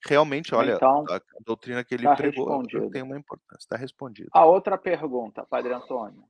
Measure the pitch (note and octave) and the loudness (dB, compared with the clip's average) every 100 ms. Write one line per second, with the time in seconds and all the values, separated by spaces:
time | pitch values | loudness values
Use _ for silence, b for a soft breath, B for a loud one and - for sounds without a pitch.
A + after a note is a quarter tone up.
0 | - D3 D#3 C#3 E3 B2 B2 G2 C3 C#3+ | 2 2 2 -2 -2 0 0 2 4 2
1 | D3+ F#2 _ - A2 A2+ - B2 A#2+ B2 | 0 -8 _ -20 -10 -10 -8 -10 -6 -2
2 | B2 C#3 C#3+ C#3+ - C#3+ B2 A2+ G#2+ C3+ | 2 2 2 -4 -4 -4 -6 -6 -6 -8
3 | C3 C#3 D3 - _ - - A2+ B2+ _ | -10 -14 -14 -18 _ -20 -12 -10 -10 _
4 | C3+ G#2+ - - E3 F#3 F#3+ F#3+ F#3+ E3 | -16 -16 0 6 8 8 4 -4 -4 -4
5 | D3 B2 A2+ G#2+ - B2+ B2 B2 - C3 | -4 -6 -8 -12 -8 -6 -6 -8 -8 -10
6 | G#2+ - _ | -10 -16 _